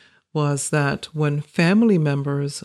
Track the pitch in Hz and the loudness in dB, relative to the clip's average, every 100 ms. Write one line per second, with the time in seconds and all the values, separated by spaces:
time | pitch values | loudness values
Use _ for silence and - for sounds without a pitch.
0 | _ _ _ 156 147 139 - 151 143 143 | _ _ _ -2 -2 -2 -2 0 0 -4
1 | - 151 151 147 - - 170 214 233 180 | -8 -4 -2 -2 -4 0 2 4 4 4
2 | 151 139 139 143 143 - | 2 -2 -2 -4 -6 -8